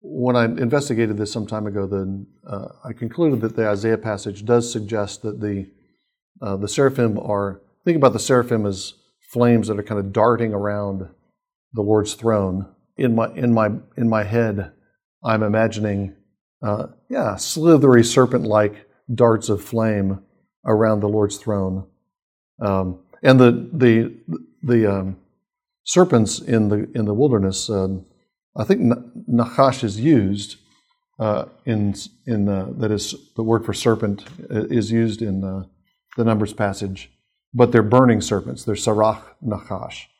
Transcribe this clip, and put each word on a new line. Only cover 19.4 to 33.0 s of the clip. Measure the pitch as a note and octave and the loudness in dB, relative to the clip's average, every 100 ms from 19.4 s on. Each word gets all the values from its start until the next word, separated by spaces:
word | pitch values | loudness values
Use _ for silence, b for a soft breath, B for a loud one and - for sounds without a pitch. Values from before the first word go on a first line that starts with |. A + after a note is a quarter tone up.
| G#2 | 0
of | G2+ | -6
flame | - A#2 A2 G#2+ G2 F#2+ _ _ _ _ | -4 -2 -2 0 -2 -4 _ _ _ _
around | - A2 A2 G#2+ | 0 2 2 2
the | G#2 | 0
Lord's | A2 G#2 - | 0 0 -4
throne. | - G#2 F#2+ F#2 F#2+ _ _ _ _ _ _ _ | -6 -4 -2 -4 -8 _ _ _ _ _ _ _
Um, | G#2 F#2+ F#2 F2+ _ - | -2 -2 -2 -8 _ -2
and | - C3 | 6 8
the, | B2 A#2+ - | 8 6 -4
the, | D#3+ B2 A2+ A2+ - - D#3+ - _ | 2 4 4 2 -8 -12 -12 -12 _
the, | D3+ A#2+ A2 | 0 2 2
um, | G2 F#2+ F#2+ _ _ _ _ _ _ | 0 -4 -10 _ _ _ _ _ _
serpents | - F3 F3+ B2 G#2+ - | -4 2 4 4 2 -4
in | - A#2 G#2+ | -2 0 2
the, | G#2 - | 0 -4
in | - | -4
the | G#2+ | -4
wilderness, | G#2 C#3+ A#2 F#2+ G2 - | 0 2 2 0 -2 -4
um, | G#2 F#2+ F#2+ - _ _ _ _ - | -4 -2 -6 -12 _ _ _ _ -10
I | |
think | G#2 G3 | -2 0
na-, | A#2+ - - - - | 2 -2 -6 -20 -4
nachash | A#2+ A#2+ - C3+ B2 | -2 0 2 2 2
is | A#2 G2+ | -6 -2
used, | C3+ C#3+ G2 G2+ G2+ - _ _ _ _ _ _ | 2 2 2 -4 -8 -16 _ _ _ _ _ _
uh, | A2 G#2 - _ - | -4 -2 -6 _ -4
in, | A2 G2+ G2 - _ - | -2 -2 -4 -12 _ -8
in, | A2+ G2+ | -4 -2
uh, | G2 F#2+ - | -4 -6 -6
that | A2 | -4
is, | G#2 | -4